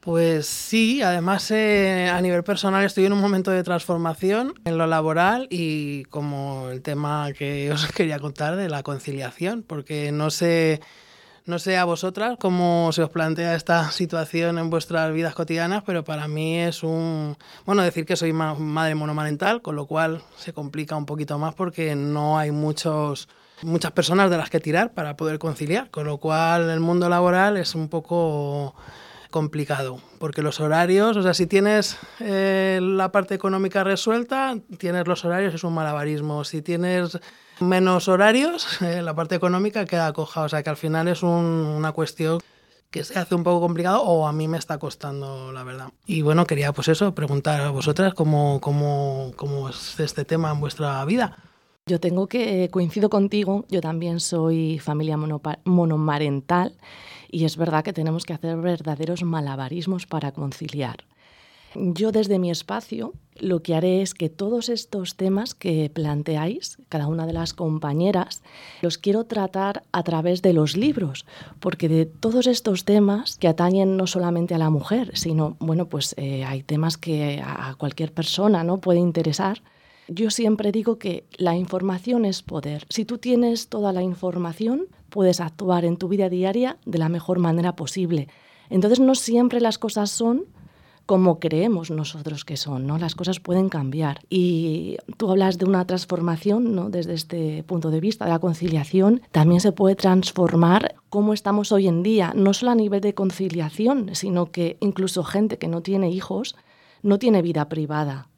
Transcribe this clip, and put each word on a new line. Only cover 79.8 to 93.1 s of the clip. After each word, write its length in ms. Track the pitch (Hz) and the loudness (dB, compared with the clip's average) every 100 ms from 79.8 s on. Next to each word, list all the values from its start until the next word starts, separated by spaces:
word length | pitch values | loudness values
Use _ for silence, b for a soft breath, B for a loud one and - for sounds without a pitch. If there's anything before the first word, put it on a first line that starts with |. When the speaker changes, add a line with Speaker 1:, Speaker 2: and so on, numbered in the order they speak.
| b b b | b b b
Speaker 2:
yo 220 | 170 220 | -4 -2
siempre 400 | 208 226 214 208 | 0 2 2 2
digo 260 | 208 220 226 | 0 0 -2
que 280 | 202 170 - - | -4 -8 -10 -2
la 180 | 180 170 | 0 0
información 720 | 180 185 190 180 185 247 214 | 0 -2 -2 -4 -2 0 0
es 160 | 185 | -2
poder. 440 | - 170 143 147 - | -6 -8 -6 -8 -8
Si 160 | - 220 | -6 -4
tú 120 | 240 | -6
tienes 520 | 247 247 240 233 226 | 2 4 4 0 -4
toda 240 | 220 202 | -2 0
la 100 | 185 | 0
información, 840 | 185 180 185 180 170 165 220 262 381 b b | -2 -2 -4 -4 -4 -4 -2 -2 -4 b b
puedes 300 | 208 185 180 | 2 4 4
actuar 460 | 165 160 196 175 170 | -2 -4 0 2 2
en 120 | 170 | 0
tu 100 | 185 | -2
vida 220 | 196 190 | 0 0
diaria 480 | 180 185 208 254 - - | 0 0 0 -2 -4 -6
de 120 | 170 | -2
la 120 | 160 | 0
mejor 300 | 170 - 180 | -2 -2 2
manera 360 | 170 165 175 175 | 2 2 0 -2
posible. 520 | 147 - 180 165 139 b b b b | -6 -4 0 0 -4 b b b b
Entonces, 300 | 196 208 247 | 2 4 6
no 160 | 262 262 | 6 4
siempre 460 | - 233 240 240 | 2 4 4 4
las 160 | 233 214 | 2 0
cosas 320 | 226 214 208 | -4 -2 -2
son 360 | - 226 247 392 b b b b b - | 0 0 0 -2 b b b b b 0
como 340 | 190 185 165 | 4 6 4
creemos 500 | 165 156 202 202 165 | 2 2 2 0 -2
nosotros 560 | 156 147 156 151 147 - | -4 -6 -8 -8 -10 -8
que 100 | 147 | -8
son, 300 | 147 135 135 | -6 -4 -2
¿no? 140 | 156 | -2
Las 160 | 170 | -2